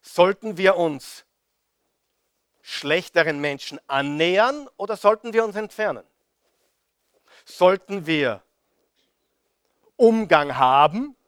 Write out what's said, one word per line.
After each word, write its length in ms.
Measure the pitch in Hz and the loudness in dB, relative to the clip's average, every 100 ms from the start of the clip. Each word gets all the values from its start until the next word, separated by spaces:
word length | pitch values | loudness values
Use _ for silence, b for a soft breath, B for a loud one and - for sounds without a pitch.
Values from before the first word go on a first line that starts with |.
Sollten 560 | - - 180 196 220 175 | -12 2 2 2 -8 -2
wir 200 | 190 180 | 0 0
uns 480 | 170 143 - - _ _ _ _ _ _ _ _ _ _ _ _ _ _ | -2 -4 -14 -20 _ _ _ _ _ _ _ _ _ _ _ _ _ _
schlechteren 800 | - - 147 160 180 170 160 147 | -16 -12 -2 -4 0 0 0 -2
Menschen 380 | 147 139 - 165 _ | -6 -6 -12 -18 _
annähern 840 | 139 139 147 165 185 233 294 277 _ | -4 -2 -2 0 2 0 -2 -12 _
oder 200 | 208 208 | -10 0
sollten 360 | 208 214 240 | 0 0 -2
wir 120 | 220 | -2
uns 120 | 226 202 | -2 -6
entfernen? 500 | 214 - 214 123 - _ _ _ _ _ _ _ _ _ _ _ _ b | -12 -6 -6 -6 -12 _ _ _ _ _ _ _ _ _ _ _ _ b
Sollten 640 | _ - 180 190 _ 196 156 | _ 0 2 2 _ -10 -4
wir 360 | 156 135 101 _ _ _ _ _ _ _ _ _ _ _ _ _ _ _ _ | -2 -2 -4 _ _ _ _ _ _ _ _ _ _ _ _ _ _ _ _
Umgang 600 | 226 220 208 156 143 127 | 4 4 2 2 2 0
haben 600 | 127 135 151 185 285 - | 2 4 4 2 -10 -14